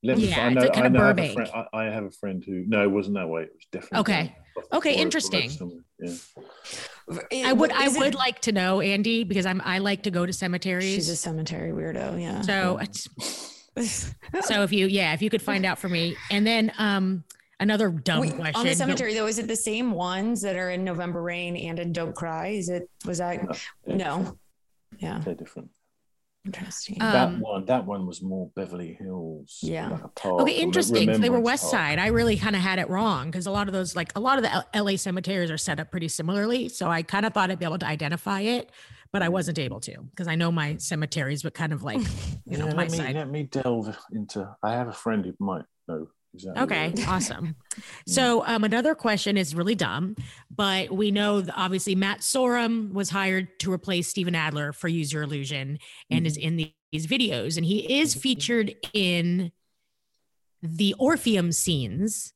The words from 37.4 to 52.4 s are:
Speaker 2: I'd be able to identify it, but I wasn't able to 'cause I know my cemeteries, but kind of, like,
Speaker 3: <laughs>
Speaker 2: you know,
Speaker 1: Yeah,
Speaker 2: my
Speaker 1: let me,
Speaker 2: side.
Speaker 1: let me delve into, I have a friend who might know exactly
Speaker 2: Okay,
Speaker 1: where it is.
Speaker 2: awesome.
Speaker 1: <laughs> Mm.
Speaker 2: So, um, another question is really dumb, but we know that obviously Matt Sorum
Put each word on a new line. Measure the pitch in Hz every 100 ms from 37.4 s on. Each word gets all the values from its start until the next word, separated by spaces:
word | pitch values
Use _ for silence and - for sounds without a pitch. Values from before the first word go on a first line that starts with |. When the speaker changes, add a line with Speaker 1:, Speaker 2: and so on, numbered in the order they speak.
| 185
Speaker 2:
I'd | 180
be | 170
able | 175
to | 170
identify | 151 151 165 - 196
it, | 208 240 - - - - -
but | 202
I | 170
wasn't | 185 175 151
able | 131 107
to | - - 131 -
'cause | 170
I |
know | 160 170
my | 170 147 156
cemeteries, | - 156 151 - 135 143
but | 156
kind | - 160
of, | 156
like, | 143 262
Speaker 3:
<laughs> | 202 - - - -
Speaker 2:
you | 147
know, | 156
Speaker 1:
Yeah, |
Speaker 2:
my | 151 165
Speaker 1:
let |
me, | 165
Speaker 2:
side. | 131 143
Speaker 1:
let | 143
me | 147
delve | 139 135 131 120 107 104 -
into, | 110 101 107 95 -
I | 104
have | 120 120
a |
friend | 98 117 107
who | 92 95
might | 98 90 - _ -
know | 82 80 _ _
exactly | - - 190
Speaker 2:
Okay, | 262 180 156
Speaker 1:
where |
it | 170
is. | 233
Speaker 2:
awesome. | 185 - - 165 156
Speaker 1:
<laughs> | _
Mm. | - - - -
Speaker 2:
So, | - 247 233 -
um, | 226 214
another | 226 262 311
question | 233 208 - 202
is | 165 156
really | 180 208
dumb, | 135 107 185 214 - - -
but | - 202 190 180
we | 190 208
know | 202 208 208
that | 175 -
obviously | 185 190 202 190
Matt | 196 208
Sorum | - 269